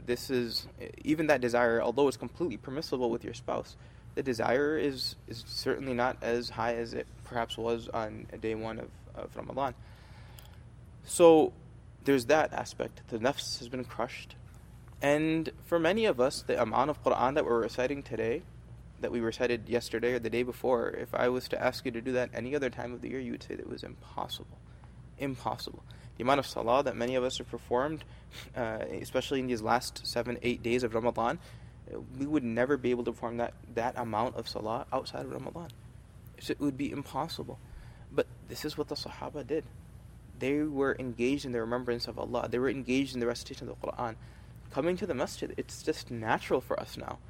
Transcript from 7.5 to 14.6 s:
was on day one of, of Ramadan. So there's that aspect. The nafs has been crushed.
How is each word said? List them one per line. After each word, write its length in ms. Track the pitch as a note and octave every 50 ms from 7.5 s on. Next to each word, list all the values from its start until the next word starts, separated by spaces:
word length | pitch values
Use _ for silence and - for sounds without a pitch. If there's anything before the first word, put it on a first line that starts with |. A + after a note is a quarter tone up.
| -
was 320 | A#2 A2+ A#2 A#2 A#2 A#2 -
on 380 | - A2+ A2 G#2+ G#2+ A2 A#2 - - A2
day 160 | A2 A2 A2
one 240 | A2 A2 A2 A2+ A#2
of, 80 | - - - - - - -
of 220 | - - - -
Ramadan. 380 | - - - - C3 C#3 B2+ - - - - - - - - - - - - - - - - - - - - - - - - - - -
So 480 | - - - F3 E3 D#3+ D#3 B2+ - - - - - - - - - - - -
there's 200 | C#3 C#3 B2+ A#2
that 260 | B2+ D3+ D#3 C#3 -
aspect. 500 | - - A#2+ - - - B2 A#2+ - - - -
The 100 | A#2+ G#2+
nafs 420 | A2+ C3+ C#3+ - - - - -
has 80 | B2+ A#2
been 160 | C3 B2+ A#2+
crushed. 500 | - - - A#2 B2+ - - - - - - - - - -